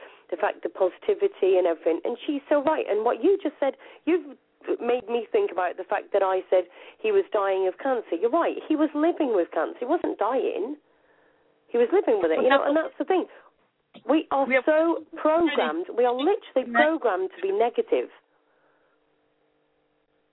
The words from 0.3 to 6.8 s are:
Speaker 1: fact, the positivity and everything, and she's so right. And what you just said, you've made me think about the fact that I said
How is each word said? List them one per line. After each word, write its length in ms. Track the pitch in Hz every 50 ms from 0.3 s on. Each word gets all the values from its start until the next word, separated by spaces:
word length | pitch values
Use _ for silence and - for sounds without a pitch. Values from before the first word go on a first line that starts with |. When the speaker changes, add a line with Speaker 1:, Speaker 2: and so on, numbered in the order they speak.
| - 170
Speaker 1:
fact, 260 | - 196 - - -
the 60 | -
positivity 880 | - - 190 180 - - - - 208 - 196 196 - - - 185 190 180
and 100 | 185 175
everything, 320 | 165 160 - 175 160 185 -
and 120 | - 240 233 -
she's 160 | - 294 277 - -
so 160 | 311 294 269
right. 240 | 302 311 277 - -
And 160 | 202 214 220
what 180 | 233 226 226
you 160 | 226 339 403 381 -
just 160 | 311 - -
said, 160 | - 269 254 - - - - - _
you've 320 | - 330 359 285 294 254 - _ _ _ _ _ - - -
made 300 | - 240 240 254 240 190
me 180 | 233 240 220 -
think 200 | - 220 202 196
about 240 | 180 175 180 175 -
the 80 | - 185
fact 300 | - 214 196 - - -
that 80 | 202
I 200 | 190 190 190 185 185 -
said 160 | - 185 180 - - -